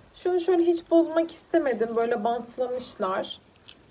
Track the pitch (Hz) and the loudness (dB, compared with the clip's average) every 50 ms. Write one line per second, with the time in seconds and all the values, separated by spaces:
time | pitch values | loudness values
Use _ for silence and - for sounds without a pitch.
0 | - - - - - 359 359 359 339 - 370 339 339 349 339 339 - - 339 339 | -20 -20 -14 -6 -2 -2 0 0 2 2 2 4 4 4 2 0 0 2 4 4
1 | 330 320 311 330 330 330 - - - - - 330 302 277 240 202 226 226 226 226 | 4 4 2 0 -2 -2 -4 -14 -6 -2 0 0 2 0 0 0 -2 -2 0 0
2 | 233 233 240 220 208 233 233 247 233 - - - 254 240 247 254 247 - - - | 0 0 0 -2 -2 -2 -2 -4 -6 -8 -8 -6 -6 -4 -6 -6 -8 -10 -8 -6
3 | 208 185 190 208 - - - - _ _ _ _ _ - - _ _ - | -4 -2 -2 -4 -6 -8 -10 -16 _ _ _ _ _ -20 -20 _ _ -20